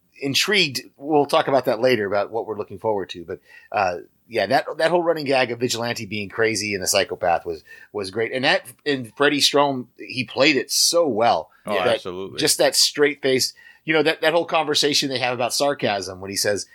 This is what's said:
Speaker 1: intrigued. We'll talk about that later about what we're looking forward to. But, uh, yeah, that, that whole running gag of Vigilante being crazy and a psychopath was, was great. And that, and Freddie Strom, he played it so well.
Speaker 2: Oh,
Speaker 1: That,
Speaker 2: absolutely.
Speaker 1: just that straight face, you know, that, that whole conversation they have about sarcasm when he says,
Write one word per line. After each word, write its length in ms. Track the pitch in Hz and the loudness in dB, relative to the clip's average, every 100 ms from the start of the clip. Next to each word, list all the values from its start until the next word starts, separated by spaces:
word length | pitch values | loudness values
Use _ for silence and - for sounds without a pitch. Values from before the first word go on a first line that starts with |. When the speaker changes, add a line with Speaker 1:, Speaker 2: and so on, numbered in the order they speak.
| _ - | _ -10
Speaker 1:
intrigued. 640 | 139 131 - 208 160 123 - - | -4 -2 0 2 2 -2 -12 -12
We'll 300 | 143 151 139 | 0 2 4
talk 220 | 160 147 | 2 2
about 160 | 135 | 2
that 160 | 127 110 | 2 2
later 260 | 127 120 98 | 2 2 0
about 240 | 101 95 | -2 -2
what 160 | 113 101 | -4 -6
we're 120 | 104 | -6
looking 200 | 101 98 | -8 -6
forward 300 | 113 104 90 | -2 -2 -4
to. 140 | 90 | -10
But, 160 | 82 90 _ - - | -12 -12 _ -20 -6
uh, 240 | 104 95 87 - _ _ | -2 -2 -2 -10 _ _
yeah, 180 | 113 98 | -2 0
that, 200 | 139 - 147 | 0 0 -2
that 120 | 160 | 2
whole 100 | 175 | 2
running 220 | 170 156 | 2 0
gag 260 | 139 135 123 | 0 0 0
of 80 | 117 | -2
Vigilante 480 | 123 117 117 113 107 | -2 -2 -4 -6 -6
being 220 | 107 98 | -6 -6
crazy 460 | - 110 107 107 | 0 0 0 -2
and 100 | 98 | -2
a 20 | 92 | 0
psychopath 580 | 101 92 90 90 82 | 0 0 0 0 0
was, 200 | 87 80 - - - | -2 -10 -12 -20 -12
was 200 | 104 95 | -8 -6
great. 180 | 104 113 | -4 -4
And 120 | 131 | 0
that, 200 | 139 185 - - 147 | 0 0 -2 -10 -4
and 260 | 135 113 - | -4 -4 0
Freddie 240 | 147 147 | 2 4
Strom, 480 | 135 143 143 131 123 - | 2 4 2 0 -8 -14
he 240 | - 123 | -12 -8
played 320 | 120 120 143 | -4 2 4
it 160 | 131 104 | 4 0
so 380 | - - 170 160 | 0 2 2 2
well. 420 | 107 117 90 78 _ - | 2 2 2 -2 _ -4
Speaker 2:
Oh, 80 | |
Speaker 1:
That, 140 | 101 90 | 0 0
Speaker 2:
absolutely. 500 | 113 95 90 98 - | 0 -4 -10 -10 -2
Speaker 1:
just 200 | 151 - | 0 2
that 180 | 147 - | 2 2
straight 460 | - - 147 147 | 0 2 0 2
face, 320 | 139 131 - - - - | 0 2 0 -8 -20 -12
you 80 | - | -2
know, 100 | 156 | 2
that, 160 | 151 160 | 2 2
that 120 | 160 | 2
whole 120 | 170 | 2
conversation 640 | 165 170 151 147 147 143 143 | 2 0 0 0 2 0 -2
they 100 | 127 | -2
have 160 | 123 | -2
about 180 | 123 120 | -2 -2
sarcasm 640 | - 143 139 120 101 92 95 | 0 0 0 -2 -2 -4 -10
when 100 | 98 | -8
he 60 | 98 | -4
says, 300 | 107 98 - | 0 -2 -4